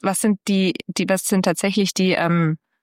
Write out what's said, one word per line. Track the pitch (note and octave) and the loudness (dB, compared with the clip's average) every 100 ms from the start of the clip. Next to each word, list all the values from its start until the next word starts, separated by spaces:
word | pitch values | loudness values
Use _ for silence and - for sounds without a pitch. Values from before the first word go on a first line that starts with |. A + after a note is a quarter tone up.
was | G3 F#3+ | -4 0
sind | A3 G3 - | 0 0 0
die, | G3 F#3 - - | 0 2 -2 -8
die, | - F3+ | -6 -2
was | - - | -2 0
sind | G3 | 0
tatsächlich | F#3 E3 G3 G3 G3 | 2 0 0 0 0
die, | - F#3 | 0 0
ähm, | F3+ E3+ E3+ D#3+ D#3+ _ _ | 2 2 2 0 -2 _ _